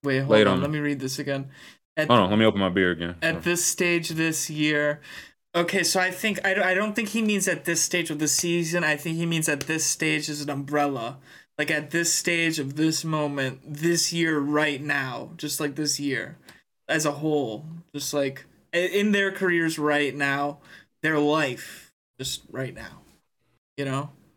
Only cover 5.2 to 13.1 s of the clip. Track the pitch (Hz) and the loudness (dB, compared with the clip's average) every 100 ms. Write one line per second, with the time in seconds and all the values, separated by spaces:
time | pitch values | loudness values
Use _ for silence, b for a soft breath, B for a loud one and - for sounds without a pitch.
5.2 | B _ _ 170 170 196 175 190 185 185 | B _ _ -2 0 0 2 2 0 0
6.2 | 214 196 196 190 185 185 214 208 208 233 | -2 0 0 2 2 2 0 -2 -2 0
7.2 | 214 202 185 170 - 165 - 180 165 147 | 2 2 0 -2 -2 0 0 0 -2 -2
8.2 | 151 - 175 170 160 175 156 147 165 165 | 0 0 2 0 0 0 0 0 -2 -2
9.2 | 170 165 160 143 - 160 - - 160 156 | 0 0 0 -2 -2 -2 0 0 0 0
10.2 | 151 147 143 139 139 147 147 135 117 131 | -2 -6 -4 -6 -2 0 0 0 -6 -10
11.2 | b b b - 151 151 147 170 170 - | b b b -6 -2 -2 0 -2 0 0
12.2 | - 170 165 156 135 139 160 156 165 | 0 0 0 -2 -4 0 0 0 -2